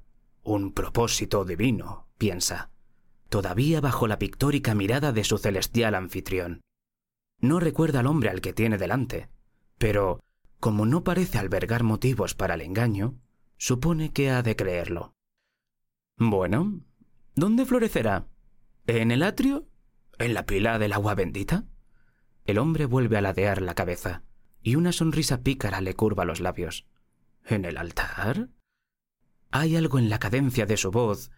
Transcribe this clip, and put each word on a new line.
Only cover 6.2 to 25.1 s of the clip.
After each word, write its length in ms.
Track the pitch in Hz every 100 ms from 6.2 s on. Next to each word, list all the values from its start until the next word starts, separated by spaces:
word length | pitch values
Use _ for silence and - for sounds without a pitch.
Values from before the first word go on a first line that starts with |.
| - 92 87 85 - _ _ _ _ _ _ _
No 220 | 120 170
recuerda 400 | 170 - 160 139
al 60 | 123
hombre 240 | 156 110
al 100 | 92
que 140 | 92
tiene 240 | - 113 104
delante, 500 | 90 123 123 95 - - _ _ _ -
pero, 440 | 113 101 98 85 - _ - _
como 260 | 117 104 107
no 160 | 160
parece 340 | 180 180 180 113
albergar 440 | 98 92 - 117
motivos 520 | 117 107 127 120 92
para 200 | - 95
el 60 | 85
engaño, 560 | 80 98 120 101 110 - _ _ _ -
supone 560 | - 123 151 165 156
que 180 | - 139
ha 120 | 127
de 140 | 120 107
creerlo. 580 | 95 87 82 85 - _ _ _ _ _ _ _ _ _ _ -
«Bueno, 640 | 113 98 90 107 202 185 - _ _ _ -
¿dónde 300 | - 185 226
florecerá? 600 | 254 247 226 160 110 95 - - _ - _ _ -
¿En 240 | 113 113
el 120 | 123
atrio? 460 | 180 - 269 277 - _ _ _ _ -
¿En 160 | 117
la 100 | 110
pila 340 | 85 98 110 113
del 140 | 107
agua 220 | 104 104
bendita?». 500 | 101 87 82 98 175 - - - - _ _ _ _ -
El 120 | 101
hombre 280 | 147 160 143
vuelve 300 | 127 120 107
a 40 |
ladear 420 | 98 92 101 95
la 120 | 90
cabeza, 500 | 90 90 87 98 87 - - - -
y 140 | 110
una 180 | 135 175
sonrisa 500 | 170 160